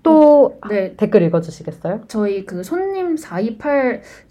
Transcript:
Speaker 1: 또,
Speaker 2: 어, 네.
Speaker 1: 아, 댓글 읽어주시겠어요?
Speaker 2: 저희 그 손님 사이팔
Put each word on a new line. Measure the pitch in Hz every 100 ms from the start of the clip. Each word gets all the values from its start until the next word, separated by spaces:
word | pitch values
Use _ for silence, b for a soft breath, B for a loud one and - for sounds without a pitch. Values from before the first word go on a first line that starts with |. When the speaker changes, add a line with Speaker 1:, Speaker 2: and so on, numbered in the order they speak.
Speaker 1:
또, | 320 311 302 294 262 -
Speaker 2:
어, | 208
네. | 208 190
Speaker 1:
아, | -
댓글 | 214 214
읽어주시겠어요? | 170 165 165 - - - 165 214 -
Speaker 2:
저희 | 220 208 196
그 | 196 175
손님 | 180 349 392 381 359
사이팔 | 311 - 180 220 226 294 285 254 - B B B